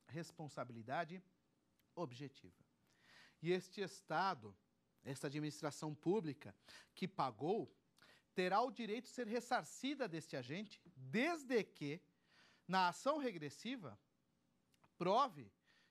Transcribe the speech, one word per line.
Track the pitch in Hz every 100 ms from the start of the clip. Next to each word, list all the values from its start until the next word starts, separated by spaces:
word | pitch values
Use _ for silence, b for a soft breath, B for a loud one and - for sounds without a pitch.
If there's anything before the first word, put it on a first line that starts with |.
| -
Responsabilidade | 143 165 - 147 - 123 117 113 151 165 185 - _ _ _ _ _ _
objetiva. | - 151 123 139 - 92 - _ _ _ B B B B B
E | 160
este | 180 - -
Estado, | 185 - - 160 190 151 107 95 _ _ _ _
esta | 104 139 147
administração | 147 151 - 147 - 156
pública | 147 165 214 160 127 101 - B B B
que | - 185
pagou, | - 135 104 151 214 131 - _ _ B B B
terá | - 180 202
o | 254
direito | 214 214 233 -
de |
ser | - 220
ressarcida | 240 233 233 156 - 262 285 220
deste | 160 - 139
agente, | 123 170 214 - -
desde | 131 131 202 302 339 254 240
que, | - - 143 165 - _ b b b b b
na | 190 180
ação | 170 269 311
regressiva, | 262 170 147 - 220 262 143 101 _ _ _ _ _ _ _ _ - -
prove | 175 220 277 147 101 - b b b